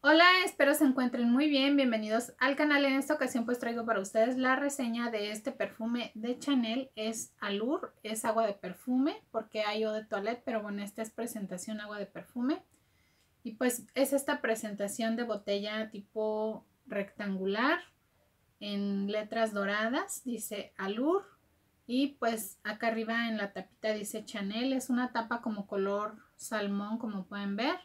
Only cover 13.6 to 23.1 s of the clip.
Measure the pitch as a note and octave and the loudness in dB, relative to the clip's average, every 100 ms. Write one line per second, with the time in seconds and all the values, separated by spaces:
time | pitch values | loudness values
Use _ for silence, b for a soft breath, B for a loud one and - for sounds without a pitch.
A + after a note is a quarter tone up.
13.6 | B3 B3 G3 - C4+ C#4 C#4 C#4+ A3+ A3+ | 0 0 -6 0 2 2 0 -2 0 -2
14.6 | A3 G3+ G3+ G3+ A3+ A3+ A#3 G#3 G#3 G3+ | -2 -4 -6 -2 -2 -2 -2 -4 -2 -2
15.6 | G#3 G#3+ G#3+ G3+ - A3 G#3+ G#3+ G#3+ A3 | -2 -4 -6 -10 -10 -4 -2 0 -2 -4
16.6 | _ _ - G#3 G3 - G3+ F#3+ F#3+ G3+ | _ _ -8 -6 -6 -6 -6 -2 -2 2
17.6 | B3+ F4 - _ _ _ _ _ _ _ | 2 2 -2 _ _ _ _ _ _ _
18.6 | G#3 G3+ G3+ G3 G3 G#3 G#3+ A3+ A3+ G3+ | -6 -2 0 0 -2 -2 -4 0 0 0
19.6 | G3 G#3 A3 C#4 G4 - C4 A#3 - G#3 | -2 0 0 0 -4 -8 -6 -6 -6 -8
20.6 | - - G3 A3 C#4 F#4+ - _ _ _ | -10 -8 -6 0 2 2 -2 _ _ _
21.6 | _ _ - B3 C#4+ - A#3 A3+ - - | _ _ -4 0 0 0 -2 -2 -6 -10
22.6 | G#3 G#3+ A#3 A3 A3 | -8 -2 -2 0 -2